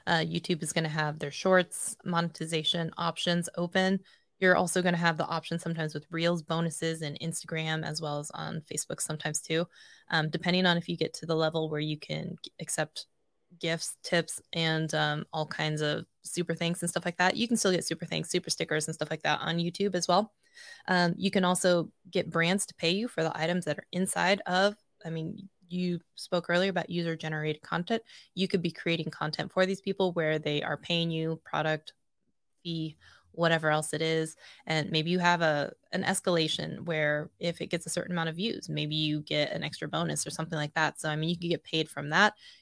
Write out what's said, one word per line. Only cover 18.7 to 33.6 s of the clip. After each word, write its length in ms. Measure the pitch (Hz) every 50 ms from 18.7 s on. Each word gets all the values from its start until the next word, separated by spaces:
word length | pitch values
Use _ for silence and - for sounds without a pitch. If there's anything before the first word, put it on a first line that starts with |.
| 156 156 151 -
and 80 | 160
stuff 160 | - 170 156
like 120 | - 156 -
that 180 | 151 151 -
on 160 | - - 160 170
YouTube 380 | 170 175 175 - 202 202 190
as 120 | 175 170 -
well. 260 | 175 180 220 220 _ _ _ _ _ - - - - - - -
Um, 280 | 185 180 175 175 165 -
you 140 | - 196
can 140 | - 202 185
also 460 | 180 185 175 - 185 180 175 160 - - _ _ -
get 180 | - 190 - -
brands 340 | - 170 165 165 185 202 - -
to 80 | -
pay 160 | _ - 165
you 160 | 175 196 220 247
for 140 | - - 160
the 140 | 160 - -
items 280 | 156 160 175 180 170
that 140 | - 147 -
are 80 | - _
inside 500 | - 180 190 185 - 175 175 180 196 196 - -
of, 280 | 180 185 196 202 208 - _ _ _ _ -
I 40 | 165
mean, 380 | 160 160 160 160 - - - 196 _ _ _ 175
you 300 | 175 180 180 180 175 170 - _ _
spoke 320 | - - - - 175 170 -
earlier 200 | 175 175 185 196
about 180 | 185 180 165 -
user-generated 720 | 175 170 170 165 165 160 - 156 160 156 151 156 151 - _
content. 400 | - - 170 175 - 233 226 - _ - - - _ _
You 120 | - 190 185
could 140 | - 190
be 100 | 165 170
creating 400 | - - - 175 170 165 160 156
content 400 | 151 - 151 156 151 - 156 -
for 140 | - - 185
these 160 | 185 196 190
people 320 | - - 190 - 190 185 175
where 260 | 175 160 156 156 156
they 220 | 156 151 147 147 -
are 140 | - - -
paying 340 | - - 175 170 165 170
you 260 | 165 160 160 160 165 160 _
product 480 | - - 151 156 156 156 151 - - - _ _ _ _ _ _ _ _ _ _ _ _ _ _
fee 340 | 170 165 165 160 156 151 _ _ - - - _ _ _
whatever 360 | - 170 165 165 160